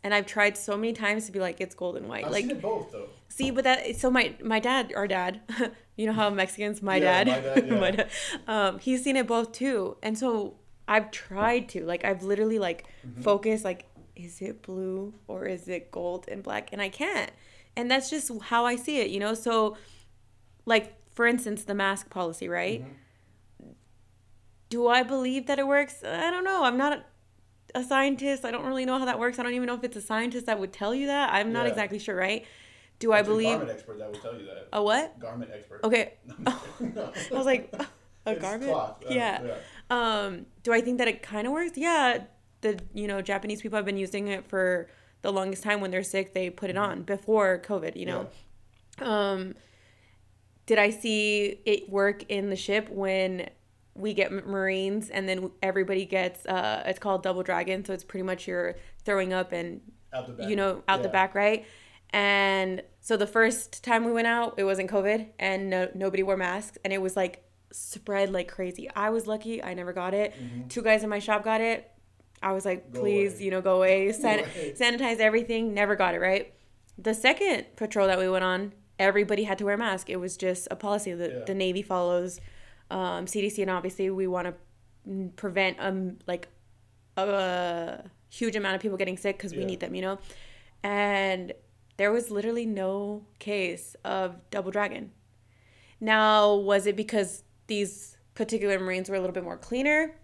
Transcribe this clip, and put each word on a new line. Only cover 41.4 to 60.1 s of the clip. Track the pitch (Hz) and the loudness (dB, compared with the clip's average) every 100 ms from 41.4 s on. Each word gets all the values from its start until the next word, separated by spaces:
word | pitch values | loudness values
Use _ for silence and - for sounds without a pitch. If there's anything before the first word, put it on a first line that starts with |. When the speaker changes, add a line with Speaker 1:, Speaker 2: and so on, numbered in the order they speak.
| 226 | -2
Speaker 1:
works? | 302 349 302 | -2 -2 -2
Yeah. | 330 330 262 233 202 - _ _ | 2 4 4 2 -4 -20 _ _
The, | 220 196 - | -2 -2 -6
you | 208 208 | -8 -4
know, | 196 | -4
Japanese | 190 196 208 214 | -2 -4 -2 -6
people | 214 214 | -2 -2
have | 196 | -2
been | 196 | -2
using | 190 202 202 | -2 -4 -4
it | 190 - | -6 -4
for | 190 185 180 170 - _ _ | 2 2 2 -2 -14 _ _
the | - | -2
longest | 196 190 190 | 0 -2 -4
time. | 214 208 | 0 0
When | 190 | 0
they're | 185 | -2
sick, | 190 196 190 | -2 -2 -2
they | 190 185 | -4 -4
put | 180 190 | -4 -4
it | 185 | -2
Speaker 2:
Mm-hmm. | 202 | -2
Speaker 1:
on | 185 | -2
before | 165 196 196 220 196 180 | -4 -4 2 4 6 2
covid, | - 202 160 170 | 0 -4 -4 -6
you | 180 | -6
know? | 175 190 - - - - _ _ - | -6 -6 -12 -20 -20 -20 _ _ -8
Speaker 2:
Yeah. | 269 214 202 | -2 0 2
Speaker 1:
Um, | 190 185 - - _ _ _ _ _ _ _ _ _ - | -2 -6 -12 -20 _ _ _ _ _ _ _ _ _ 2
did | 220 | 4
I | 208 | 4
see | 214 226 214 208 208 202 - - | 2 0 2 2 2 0 -2 0
it | 208 - | 0 0
work | 196 196 202 - | 2 2 2 -4
in | 202 202 | -4 -2
the | 190 | -4
ship | - 202 214 | 0 0 0
when | 196 196 190 185 185 - _ _ _ _ - | -4 0 0 0 -2 -8 _ _ _ _ -8
we | 208 | -4
get | 202 190 | 0 0
m-, | 196 - | 0 -6
Marines | 196 190 190 190 208 214 | -2 0 0 0 -2 -2
and | 196 190 | -4 -2
then | 185 185 - | -2 -4 -4
everybody | 190 190 190 190 185 | 0 0 2 0 0
gets, | 190 180 180 - | 0 -2 -4 -4
uh, | 185 185 - - | -2 0 -2 -2
it's | 190 | -4
called | 208 190 | 0 0
Double | 190 185 | 0 -2
Dragon. | 185 175 175 190 202 | 0 -2 0 -4 -4
So | |
it's | 190 | -8
pretty | - 190 | -8 -6
much | 185 185 - | -4 -4 -4
you're | 180 175 175 - - | -2 -2 -4 -14 -10
throwing | - 202 185 | -2 0 2
up | 185 180 | 0 -2
and, | 170 170 170 - - - | -4 -6 -10 -16 -20 -10